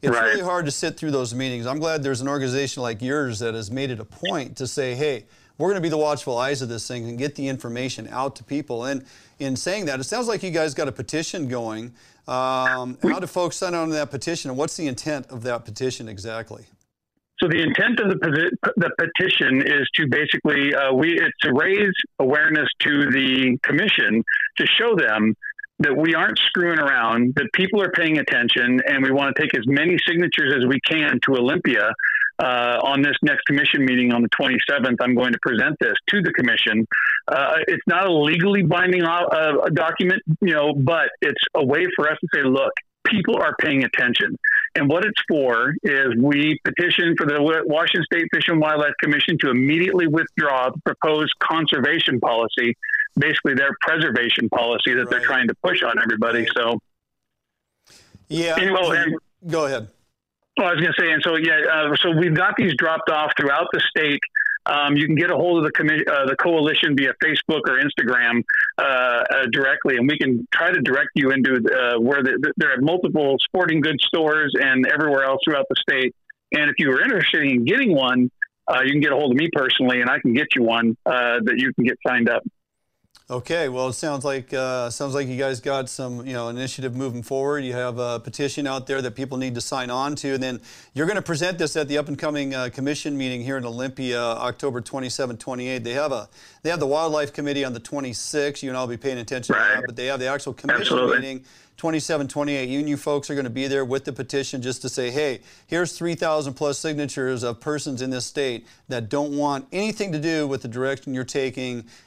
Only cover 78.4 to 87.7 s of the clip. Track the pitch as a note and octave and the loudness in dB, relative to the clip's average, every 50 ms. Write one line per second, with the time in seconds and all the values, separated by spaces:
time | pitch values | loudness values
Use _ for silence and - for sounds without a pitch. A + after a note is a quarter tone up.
78.4 | - - _ _ _ - - B2+ C3 C3 C#3+ D3 C#3+ D3+ C#3 C3 D3+ C#3 B2 C3 | -8 -8 _ _ _ 0 2 2 2 2 2 2 2 4 2 2 2 2 2 2
79.4 | D#3 E3 D#3 D3+ C3+ B2+ A#2+ - C3 B2+ B2+ B2 A#2+ B2 C3+ D3 - C3+ A#2 A#2 | 2 0 0 0 0 2 2 2 4 4 4 2 2 2 0 2 2 2 2 2
80.4 | A#2+ - - C3+ A#2+ A2+ A2+ A#2 A#2 A2+ A2+ _ _ - B2+ B2 B2 A#2+ A#2+ A#2+ | 2 0 2 2 2 2 2 2 2 0 0 _ _ -2 0 2 2 2 0 0
81.4 | A2+ A#2 A#2+ A#2 B2+ C3+ B2+ - B2 A#2+ A#2 - - - B2+ B2 A#2 A#2 A#2 A2 | 0 0 0 0 0 -2 0 2 0 0 0 0 -2 0 2 2 2 2 2 0
82.4 | - A#3+ _ _ _ _ _ _ _ _ _ _ _ _ _ - _ _ A#2+ B2 | -2 -6 _ _ _ _ _ _ _ _ _ _ _ _ _ -20 _ _ -8 -8
83.4 | B2 - E3 E3+ E3 C3+ B2+ B2+ B2+ C3 A#2+ - - D#3+ D3 C#3 B2+ C#3+ C3+ C3+ | -4 -2 -2 -2 -2 -2 -2 -2 -2 -4 -4 -4 -4 -4 -4 -4 -4 -4 -4 -4
84.4 | B2 - - C3+ C3 C3 B2+ B2+ B2 A#2 A2+ - D3 C#3 C3 C#3+ C#3 B2+ B2+ B2 | -6 -6 -4 -4 -2 -2 -2 -4 -4 -6 -6 -6 -6 -4 -4 -4 -4 -4 -4 -4
85.4 | C3+ C3+ C3+ A#2+ - C#3+ C#3 C3+ C3 B2 - - C3+ B2+ B2 A#2+ A#2+ C3+ B2+ A#2+ | -2 -4 -4 -4 -4 -4 -4 -4 -4 -6 -8 -10 -8 -8 -8 -10 -10 -10 -8 -8
86.4 | A#2 A#2 A#2 A#2 C3 C3 - - C3 B2+ A#2+ B2+ C3+ C3+ A#2 B2 A2+ - C#3 C3+ | -8 -8 -8 -8 -8 -8 -8 -8 -8 -8 -6 -6 -6 -6 -6 -10 -8 -6 -4 -4
87.4 | C3+ C#3+ D3 D3 C3+ B2+ | -2 -2 -4 -4 -4 -6